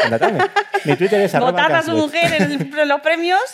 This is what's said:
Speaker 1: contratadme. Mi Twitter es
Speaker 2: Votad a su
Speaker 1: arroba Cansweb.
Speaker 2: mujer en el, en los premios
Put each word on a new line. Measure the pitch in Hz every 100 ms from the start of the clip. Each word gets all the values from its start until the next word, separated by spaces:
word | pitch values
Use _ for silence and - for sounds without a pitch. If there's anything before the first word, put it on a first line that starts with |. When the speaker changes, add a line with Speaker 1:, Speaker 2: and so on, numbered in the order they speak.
Speaker 1:
contratadme. | 640 226 - 208 392 403 - 403
Mi | 147 143
Twitter | 190 208
es | 196 160
Speaker 2:
Votad | 160
a |
su | 175
Speaker 1:
arroba | 311 320
Cansweb. | 320 320
Speaker 2:
mujer | 302 320 339 311
en | 285
el, | 285 277 294
en | 294
los | 285
premios | 311 330 339 381 523